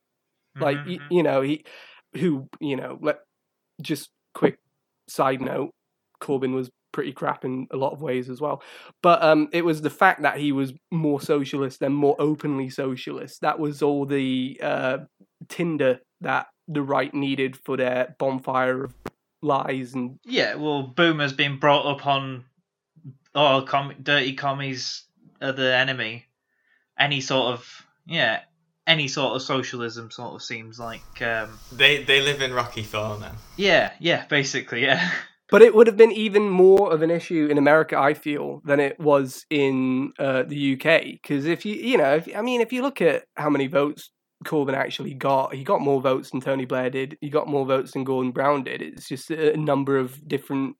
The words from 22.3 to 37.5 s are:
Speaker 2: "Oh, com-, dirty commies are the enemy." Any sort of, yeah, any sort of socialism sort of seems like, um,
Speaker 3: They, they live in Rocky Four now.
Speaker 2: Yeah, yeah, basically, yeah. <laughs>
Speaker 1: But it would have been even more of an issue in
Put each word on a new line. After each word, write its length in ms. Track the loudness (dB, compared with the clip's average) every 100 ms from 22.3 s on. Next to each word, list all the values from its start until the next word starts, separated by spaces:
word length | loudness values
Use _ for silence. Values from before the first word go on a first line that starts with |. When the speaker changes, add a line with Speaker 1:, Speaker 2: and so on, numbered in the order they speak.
| -12 -16 _ _ _ _ _ -20 -20 _
Speaker 2:
"Oh, 300 | 2 4 4 0
com-, 300 | -4 -4 -10
dirty 300 | -2 0 0
commies 720 | -4 -4 -4 -6 -8 -10 -12 _ _ _ -10
are 120 | -6
the 200 | -2 2
enemy." 520 | 2 0 -2 -6 -10 _ _ _ _ _ _ _ -2
Any 220 | -2 -2
sort 320 | -2 -2 -2
of, 320 | -4 -12 -20 _ _ -10
yeah, 360 | -2 -2 -2 -8 _ _ _ -2
any 220 | 0 0
sort 300 | -2 -2 -2
of 40 |
socialism 680 | -4 -4 -4 -8 -8 -10 -16
sort 220 | -14 -14 -12
of 80 |
seems 360 | -12 -14 -14 -16
like, 420 | -14 -14 -16 -8
um, 360 | -4 -4 -6 -12 -12
Speaker 3:
They, 320 | 4 4 4
they 160 | 4 2
live 220 | 2 -2
in 120 | -2
Rocky 300 | -2 -4 -6
Four 340 | -8 -6 -6 -8
now. 160 | -12 -16 -16 -4
Speaker 2:
Yeah, 380 | 2 4 2 -2
yeah, 240 | -2 -2 0
basically, 560 | 0 0 -4 -4 -2
yeah. 280 | 2 2 0 -4
<laughs> 60 | -10 _ 4
Speaker 1:
But 120 | 10
it 100 | 10
would 140 | 10 8
have 100 | 10
been 140 | 6
even 360 | 6 2 2 2
more 460 | 6 8 8 6
of 80 | 2
an 80 | 2
issue 380 | 0 -2 0
in 80 | 2